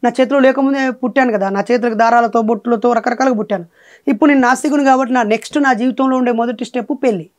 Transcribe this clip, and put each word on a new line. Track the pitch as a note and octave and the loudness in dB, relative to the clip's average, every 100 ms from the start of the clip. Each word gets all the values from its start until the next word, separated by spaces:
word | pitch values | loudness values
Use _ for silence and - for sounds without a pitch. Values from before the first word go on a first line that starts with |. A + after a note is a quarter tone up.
నా | B3 A#3 | -2 0
చేతిలో | B3+ C#4 | 0 4
లేకముందే | C4 C4 C4+ C#4 C4 | 2 2 0 0 -2
పుట్టాను | B3+ B3 A#3 B3+ | -4 -4 0 0
కదా, | G#3+ F#3+ | 0 -2
నా | G3 G3 | -2 -2
చేతులకు | A#3+ A#3+ | 0 0
దారాలతో, | A3 A3+ A#3+ A#3 A#3 | 0 2 4 2 0
బొట్టులతో, | G#3+ A3+ A#3+ A#3 B3 | 0 -2 -2 0 0
రకరకాలుగా | A#3 A3 A#3+ C4 | 0 -2 -2 0
పుట్టాను. | A#3 G#3 G3 E3+ _ _ - - | 0 -4 -6 -8 _ _ -10 -4
ఇప్పుడు | A3+ D4+ | 0 2
నేను | C#4 | 4
నాస్తికుని | B3 B3+ D#4 D4 | 2 0 0 0
కాబట్టి | C4+ C4 C4 | 2 2 2
నా | B3+ | -2
నెక్స్ట్, | A3 G#3 - D4+ | 0 -2 -2 -2
నా | C#4 | 0
జీవితంలో | A#3+ B3+ - C4+ C4 | 2 0 0 0 0
ఉండే | B3 | 0
మొదటి | A3+ A#3 B3 | -2 -4 -6
స్టెప్ | A#3+ B3+ A3 C#4+ | -8 -8 -6 -4
పెళ్ళి. | C4 G3+ D#3+ | -2 -2 -6